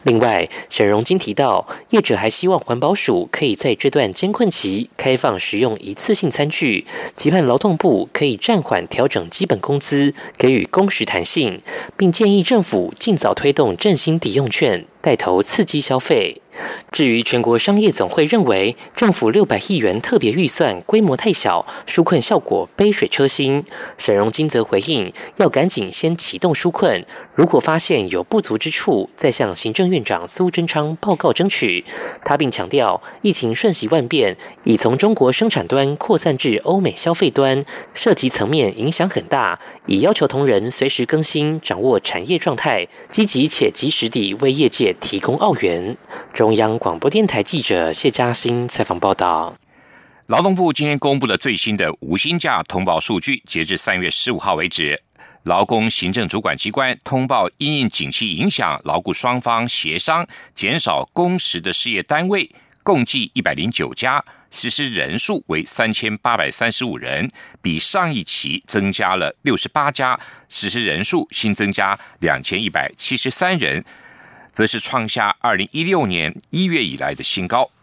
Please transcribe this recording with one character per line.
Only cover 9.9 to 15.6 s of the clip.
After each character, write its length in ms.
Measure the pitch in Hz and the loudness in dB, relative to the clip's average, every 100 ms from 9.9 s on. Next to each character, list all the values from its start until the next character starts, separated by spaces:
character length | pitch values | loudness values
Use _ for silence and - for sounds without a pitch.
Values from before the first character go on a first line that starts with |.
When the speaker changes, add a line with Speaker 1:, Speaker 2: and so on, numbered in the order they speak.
| 143 143 - - - | 2 2 0 -16 2
Speaker 1:
给 140 | 123 | 4
予 160 | 135 - | 4 2
工 180 | 185 196 | 2 2
时 140 | - | 0
弹 200 | 107 90 | -2 -2
性， 360 | 87 170 120 92 - - - - | 0 0 0 -4 -10 -12 -10 2
并 140 | 190 | 2
建 220 | 165 208 | 4 4
议 100 | 202 | 4
政 180 | 170 240 | 4 2
府 320 | 175 98 90 - | 2 -2 -2 -4
尽 180 | - 180 | 0 2
早 160 | 107 | 2
推 200 | - 143 | 2 2
动 240 | 139 123 87 | 2 2 2
振 200 | 208 175 | 2 2
兴 220 | 160 160 | 2 0
抵 140 | 120 | 0
用 180 | 110 131 | 0 0
券， 340 | - 139 90 - _ | 0 0 0 -4 _
带 140 | 160 | 0
头 260 | 123 - 90 | 2 2 2
刺 240 | 104 - | 2 0